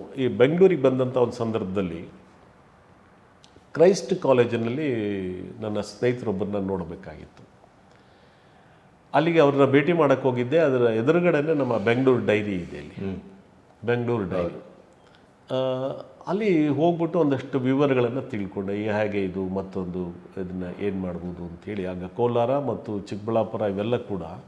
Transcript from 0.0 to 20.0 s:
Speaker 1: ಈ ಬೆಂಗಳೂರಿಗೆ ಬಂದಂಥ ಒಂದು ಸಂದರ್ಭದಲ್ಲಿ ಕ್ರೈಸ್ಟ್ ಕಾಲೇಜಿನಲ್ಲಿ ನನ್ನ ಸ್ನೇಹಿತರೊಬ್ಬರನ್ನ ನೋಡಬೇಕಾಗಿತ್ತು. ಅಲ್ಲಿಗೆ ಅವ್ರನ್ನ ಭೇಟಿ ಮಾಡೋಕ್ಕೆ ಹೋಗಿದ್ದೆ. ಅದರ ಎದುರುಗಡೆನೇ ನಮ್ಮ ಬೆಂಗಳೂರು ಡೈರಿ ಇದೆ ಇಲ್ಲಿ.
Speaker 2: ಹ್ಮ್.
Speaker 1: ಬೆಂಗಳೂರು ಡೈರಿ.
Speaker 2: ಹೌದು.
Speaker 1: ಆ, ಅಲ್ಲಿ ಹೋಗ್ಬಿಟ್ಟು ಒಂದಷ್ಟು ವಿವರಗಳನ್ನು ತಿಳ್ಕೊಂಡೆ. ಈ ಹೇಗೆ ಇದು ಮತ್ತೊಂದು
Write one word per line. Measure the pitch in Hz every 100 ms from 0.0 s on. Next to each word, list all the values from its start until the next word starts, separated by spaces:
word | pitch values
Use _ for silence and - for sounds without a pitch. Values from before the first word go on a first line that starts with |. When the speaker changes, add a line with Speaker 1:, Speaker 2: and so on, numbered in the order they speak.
| 92 -
Speaker 1:
ಈ | 123
ಬೆಂಗಳೂರಿಗೆ | 101 131 175 190 165
ಬಂದಂಥ | 131 131 127 127
ಒಂದು | 117
ಸಂದರ್ಭದಲ್ಲಿ | - 113 107 95 95 92 82 - - - - - - - _ _ - _ _ _ _ - - _
ಕ್ರೈಸ್ಟ್ | 139 175 196 - 185
ಕಾಲೇಜಿನಲ್ಲಿ | 135 127 110 113 113 131 151 117 104 98 92 92 92 117
ನನ್ನ | 110 104
ಸ್ನೇಹಿತರೊಬ್ಬರನ್ನ | 98 - 123 123 110 95 98 101 95
ನೋಡಬೇಕಾಗಿತ್ತು. | 95 80 85 82 76 78 - - _ _ _ _ - _ _ _ _ _ _ _ _ _ _ -
ಅಲ್ಲಿಗೆ | 143 160 165
ಅವ್ರನ್ನ | 139 135 131
ಭೇಟಿ | 139 151
ಮಾಡೋಕ್ಕೆ | 170 143 131 139
ಹೋಗಿದ್ದೆ. | 123 123 160
ಅದರ | 151 131
ಎದುರುಗಡೆನೇ | 120 110 127 175 175 147 151
ನಮ್ಮ | 151 127 113
ಬೆಂಗಳೂರು | 104 120 131 123 104
ಡೈರಿ | 107 104 92
ಇದೆ | 78 73
ಇಲ್ಲಿ. | 73 87 95
Speaker 2:
ಹ್ಮ್. | 92 - - - _ _ -
Speaker 1:
ಬೆಂಗಳೂರು | 110 120 117 117
ಡೈರಿ. | 92 92
Speaker 2:
ಹೌದು. | 87 - - - - - - - _ _ -
Speaker 1:
ಆ, | 131 131 131 135 - - - -
ಅಲ್ಲಿ | 190 220 165 151
ಹೋಗ್ಬಿಟ್ಟು | 135 170 165 165 175
ಒಂದಷ್ಟು | 151 131 131 139
ವಿವರಗಳನ್ನು | 127 135 147 127 120 131
ತಿಳ್ಕೊಂಡೆ. | 127 107 98 104 98 101
ಈ |
ಹೇಗೆ | 107 104 107 101
ಇದು | 95 92 92
ಮತ್ತೊಂದು | 95 95 98 90 90